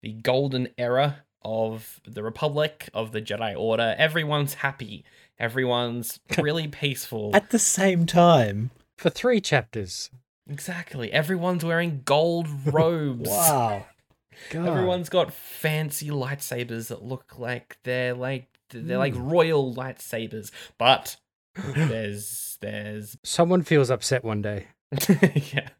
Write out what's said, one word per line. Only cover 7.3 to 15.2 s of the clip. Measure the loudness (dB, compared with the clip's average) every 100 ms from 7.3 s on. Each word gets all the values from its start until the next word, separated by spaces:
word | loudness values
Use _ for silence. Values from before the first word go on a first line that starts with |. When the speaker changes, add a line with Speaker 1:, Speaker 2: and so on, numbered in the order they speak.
Speaker 3:
At | 2 2
the | 0
same | 2 2 2 4 4
time. | 8 8 8 6 0 -4 _ _ _
Speaker 2:
For | -2
three | 0 2 2
chapters. | 2 0 0 -8 -8 -10 -12 -16 _ _ -14
Speaker 1:
Exactly. | -12 -8 -10 -10 -8 -2
Everyone's | 0 0 0 0 0
wearing | 0 0 0 -2
gold | 2 4 4 2 -2 -2
Speaker 2:
<laughs> | 0
Speaker 1:
robes. | 4 4 2 -2 -2 2
Speaker 3:
Wow. | 4 6 4 2 -2 -8 _ _ _ _ -20 -10
Speaker 2:
God. | -4 0
Speaker 1:
Everyone's | 2 2 0 0
got | 0